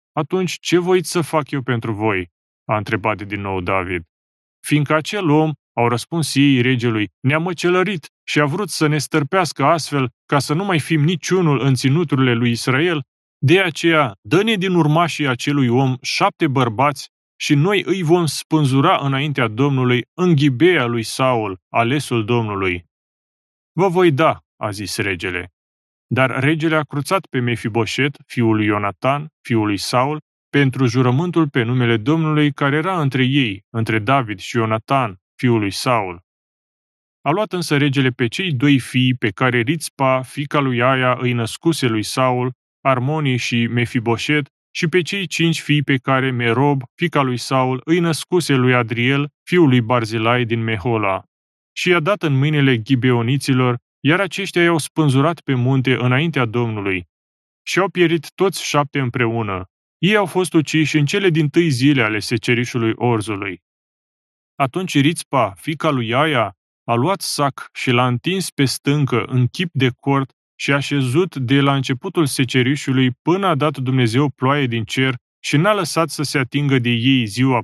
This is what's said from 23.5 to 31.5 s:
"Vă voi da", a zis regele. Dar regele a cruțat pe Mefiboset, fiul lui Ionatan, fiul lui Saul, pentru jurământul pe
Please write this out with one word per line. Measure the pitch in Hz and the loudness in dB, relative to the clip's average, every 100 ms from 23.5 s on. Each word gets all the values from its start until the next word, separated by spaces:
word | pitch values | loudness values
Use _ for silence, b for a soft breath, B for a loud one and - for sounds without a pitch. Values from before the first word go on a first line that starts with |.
| _ _ | _ _
"Vă | - 190 | 0 0
voi | 175 175 | 4 4
da", | 135 156 107 _ - | 4 2 0 _ -10
a | 107 | -8
zis | 98 95 - | -8 -8 -4
regele. | 98 90 95 90 92 _ _ _ _ _ - | -2 -2 -4 -6 -10 _ _ _ _ _ -4
Dar | 123 131 - | 0 0 2
regele | 139 160 160 156 | 0 0 0 0
a | |
cruțat | 147 147 139 190 - | -2 -6 -2 -4 -4
pe | 135 | -4
Mefiboset, | 120 117 117 110 107 - 143 - - | -2 -4 -4 -2 -2 -2 -4 -4 -10
fiul | - 113 107 | -2 0 2
lui | 104 | 2
Ionatan, | 104 101 - - - 156 _ | 0 -2 -2 -2 -2 -6 _
fiul | - 113 107 | -2 0 0
lui | 98 | -2
Saul, | - 123 131 151 _ _ _ | 0 0 0 -4 _ _ _
pentru | 143 135 127 127 | 0 2 2 0
jurământul | 123 127 127 175 165 | 2 2 2 0 0
pe | 156 | 0